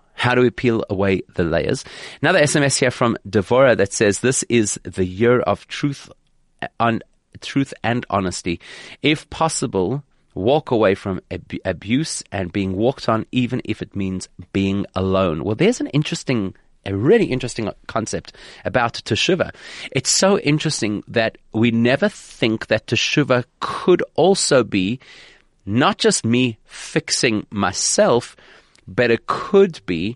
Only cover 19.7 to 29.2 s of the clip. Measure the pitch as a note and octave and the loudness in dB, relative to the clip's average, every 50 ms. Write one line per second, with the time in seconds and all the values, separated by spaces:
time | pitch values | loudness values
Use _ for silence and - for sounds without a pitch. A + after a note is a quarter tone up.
19.7 | - - - - - C#3+ - - - - F#3+ F#3+ G3+ - - C#3+ D3+ D3+ - D#3+ | -16 -16 -12 -6 -4 -4 -2 0 0 2 4 4 4 2 2 2 0 0 0 -2
20.7 | - - A2+ G#2 G#2 F2 - - - A#2 A2+ A2 - - _ _ - A2 A#2 A#2+ | -4 -2 -2 -2 -4 -4 -6 -4 0 0 0 0 -2 -6 _ _ 0 2 2 4
21.7 | A#2 A2+ A#2 A#2+ C3+ C#3 G#3 G#3 - - - - - - C3+ A2+ A2 G#2+ - - | 4 4 4 4 4 2 2 -2 -2 -6 -14 -20 -6 -2 0 0 0 -2 -2 -2
22.7 | A2 A2 - - A#2 - - - - D3 C#3 - B2+ B2+ B2 - _ _ - - | -2 -2 0 -2 -2 -2 0 0 0 0 2 2 2 0 0 -4 _ _ -8 -8
23.7 | - - - F#3+ F3+ - - - _ - D#3 F#3+ G3 - - - D3 B2+ A2+ - | -8 0 2 4 4 4 2 -2 _ 2 2 4 2 2 2 2 2 2 2 2
24.7 | - G2 F#2 G2 B2 - - - - - - - - _ _ _ _ _ _ G2 | 0 0 0 -2 -2 -6 -8 -16 -20 -20 -20 -20 -20 _ _ _ _ _ _ -2
25.7 | G#2 B2 D3 F#3+ G#3+ - - A3 - - - A2+ A#2+ B2 B2+ A#2+ A2+ - _ _ | 0 2 2 2 0 2 0 0 0 0 0 2 2 2 2 0 -2 -8 _ _
26.7 | - - - - - D#3+ - - - - - B2 A2 G2+ - - - G2+ G2 F#2 | -18 -18 -12 -6 -6 -6 -4 -4 -2 0 0 0 0 -2 -4 -6 -4 -2 -2 -2
27.7 | F#2 - - - - - G#3+ F#3 A#2+ A#2+ - - - - - - - - _ _ | -2 -2 -4 -2 0 2 2 4 2 2 0 -4 -10 -20 -20 -20 -20 -20 _ _
28.7 | _ _ _ - F#2 - B2 A#2+ A2+ A2 | _ _ _ -6 -2 0 2 2 2 0